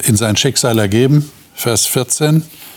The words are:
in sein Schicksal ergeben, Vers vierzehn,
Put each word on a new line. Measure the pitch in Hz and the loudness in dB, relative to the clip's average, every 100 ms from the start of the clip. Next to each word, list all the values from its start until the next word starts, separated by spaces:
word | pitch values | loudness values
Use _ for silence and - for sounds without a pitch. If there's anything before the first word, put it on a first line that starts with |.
| - | 0
in | 107 | 0
sein | 113 101 | 0 0
Schicksal | 139 - 127 113 | -2 0 0 0
ergeben, | 104 110 135 147 147 - - | 0 2 2 2 0 -10 -18
Vers | - 120 110 - | -8 -4 -2 -2
vierzehn, | 131 123 - 151 160 156 - - | -2 -4 -2 0 0 -2 -12 -18